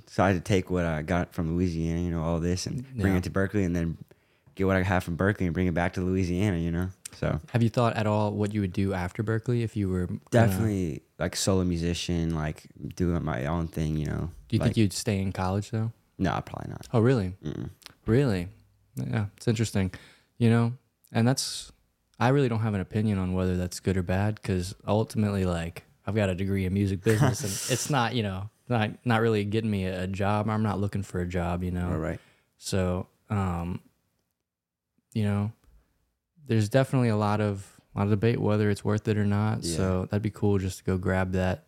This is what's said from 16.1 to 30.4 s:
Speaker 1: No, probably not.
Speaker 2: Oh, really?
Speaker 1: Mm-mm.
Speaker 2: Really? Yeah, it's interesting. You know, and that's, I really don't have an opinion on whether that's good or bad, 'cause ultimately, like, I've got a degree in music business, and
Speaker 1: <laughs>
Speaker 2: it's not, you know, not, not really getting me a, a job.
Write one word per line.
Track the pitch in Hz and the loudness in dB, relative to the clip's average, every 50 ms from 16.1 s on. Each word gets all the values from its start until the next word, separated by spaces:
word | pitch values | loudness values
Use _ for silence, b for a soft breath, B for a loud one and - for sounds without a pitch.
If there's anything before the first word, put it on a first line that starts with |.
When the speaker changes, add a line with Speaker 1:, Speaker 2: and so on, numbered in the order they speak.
| _ - | _ -2
Speaker 1:
No, | 95 85 - - - | 0 0 0 -2 -4
probably | - - - 50 - | -6 -10 -10 -10 -10
not. | - - - - | -12 -12 -6 0
Speaker 2:
Oh, | - 117 | 4 4
really? | 107 127 135 117 95 90 92 - - | 6 6 4 4 2 -2 -6 -8 -8
Speaker 1:
Mm-mm. | 76 - - 64 85 - _ - - - _ - | -8 -6 -6 -8 -8 -10 _ -20 -20 -20 _ 0
Speaker 2:
Really? | 110 110 131 143 127 98 90 87 98 - - _ _ _ _ _ _ - | 2 4 4 4 2 0 -2 -4 -6 -12 -18 _ _ _ _ _ _ -8
Yeah, | 131 127 131 123 113 101 101 - | -6 -4 -2 -2 -2 -2 -4 -6
it's | - - 123 | -4 0 0
interesting. | 110 110 113 - - 101 95 90 - B B B B B B B B - | 2 2 0 0 0 0 0 0 -2 B B B B B B B B 2
You | 120 113 | 4 6
know, | 117 117 117 117 123 - _ _ _ _ _ - | 6 6 4 0 -2 -6 _ _ _ _ _ -4
and | - 113 113 | 0 2 4
that's, | 123 139 - - - - - - - - _ _ _ _ _ _ _ _ - | 4 2 0 -2 -6 -8 -10 -12 -16 -20 _ _ _ _ _ _ _ _ 0
I | 110 123 | 2 4
really | 139 143 139 120 | 4 4 2 2
don't | 117 110 | 2 0
have | 110 110 104 | 0 0 0
an | 95 | 0
opinion | 92 - - 107 110 110 101 95 | -2 -2 -2 0 2 2 2 0
on | 92 92 | 0 0
whether | 92 92 92 92 90 | 0 0 0 0 0
that's | 90 90 87 - - | 0 -2 -4 -6 -4
good | - 101 92 | -2 0 0
or | 95 | 0
bad, | 87 92 92 95 101 107 104 - | 0 0 0 0 0 0 -2 -4
'cause | - - 98 90 87 95 - - - | -4 -2 -2 -2 -2 -6 -10 -10 -2
ultimately, | - 101 110 110 - - 113 107 104 101 98 95 | 0 0 0 0 0 0 0 0 0 2 0 0
like, | 90 87 82 82 85 - - - _ _ _ - | 0 0 -2 -4 -6 -10 -12 -20 _ _ _ -8
I've | 98 101 | -4 0
got | 110 104 95 | 0 0 0
a | 92 | 0
degree | 85 98 95 98 98 95 | -2 -2 -2 0 0 0
in | 90 95 | 0 2
music | 101 101 95 98 90 | 2 2 2 0 0
business, | - 113 110 107 135 127 104 - | 2 2 4 4 4 2 2 0
and | - 98 | -6 -6
Speaker 1:
<laughs> | 98 - - - | -6 -6 -2 -2
Speaker 2:
it's | 127 117 - - | -2 -2 0 0
not, | 151 131 117 110 120 | 0 0 0 0 0
you | 120 | -2
know, | 107 101 95 95 101 107 _ _ _ - | -2 -2 -4 -6 -8 -10 _ _ _ -2
not, | 123 113 110 107 - - - | 0 0 0 -2 -4 -4 -2
not | 123 117 110 | 2 2 4
really | 117 117 110 104 101 | 4 2 2 2 0
getting | 98 104 113 110 110 | 0 -2 -2 0 0
me | 104 98 92 | -2 0 -2
a, | 92 98 95 | -2 -4 -4
a | 92 | -4
job. | 95 95 92 101 98 107 107 | -4 -2 -2 0 0 2 0